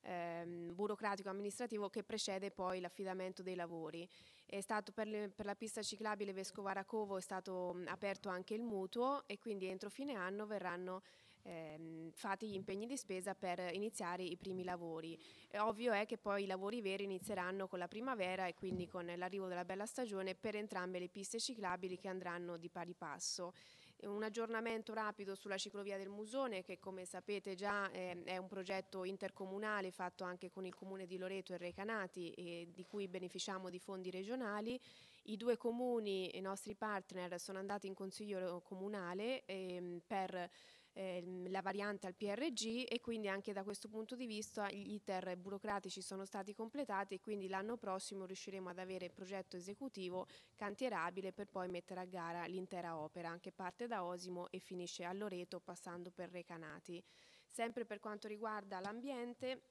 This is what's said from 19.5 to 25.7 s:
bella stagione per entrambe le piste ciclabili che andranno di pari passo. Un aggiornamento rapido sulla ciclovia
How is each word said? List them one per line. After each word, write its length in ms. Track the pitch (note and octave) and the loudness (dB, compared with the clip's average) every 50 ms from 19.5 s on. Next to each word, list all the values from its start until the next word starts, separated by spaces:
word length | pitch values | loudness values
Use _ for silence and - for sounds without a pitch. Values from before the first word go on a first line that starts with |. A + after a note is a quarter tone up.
| F3+ F3 F3 | 2 0 0
bella 220 | F3 F#3 G3 G#3 | 0 0 0 0
stagione 480 | A#3 - - B3+ A3+ G#3 F#3+ F#3+ F#3+ F#3 | -2 0 0 0 2 2 0 2 0 0
per 200 | - - A3+ G#3 | 0 0 0 0
entrambe 460 | G#3 G#3 G#3+ - F#3+ F3+ F3+ F#3 F3+ | 0 -2 0 0 0 0 0 0 0
le 80 | F3+ F3+ | -2 -2
piste 320 | - G3+ G3 - - A3+ | -4 -6 -6 -2 0 0
ciclabili 580 | - - B3+ A3+ G#3 F3+ F3+ F3+ F#3 F#3 F3+ F3+ | 0 0 0 0 2 2 2 2 2 -2 -2 -2
che 100 | - G3 | -2 -2
andranno 480 | F#3 F#3 F#3 F3+ E3+ F3 F3 F3 F3 | -2 0 0 0 -2 0 0 -2 -4
di 140 | E3+ E3 F3 | -4 -4 -6
pari 240 | - F3+ E3+ F3 F3 | -4 -4 -4 -4 -4
passo. 580 | _ F3+ D#3 C#3+ - - - - - F3+ F3 F#3 - - - - - - - - _ - | _ -4 -4 -2 0 0 0 0 0 -2 -4 -6 -8 -18 -20 -20 -20 -20 -20 -16 _ -4
Un 180 | G#3 G3+ G#3 | -2 0 2
aggiornamento 680 | A3 A3 G#3 A#3 A3+ A3 A3+ A3 A#3 A#3 A3+ A3+ A3+ - | 2 2 2 2 2 2 2 2 2 2 2 0 0 0
rapido 420 | G#3+ A3 G#3+ G#3+ G#3 - G3+ G3 G3 | 0 0 0 0 0 -2 -2 -4 -4
sulla 220 | F#3+ - G#3 G3 | -4 0 0 0
ciclovia 400 | G3 - G3+ | 0 0 -2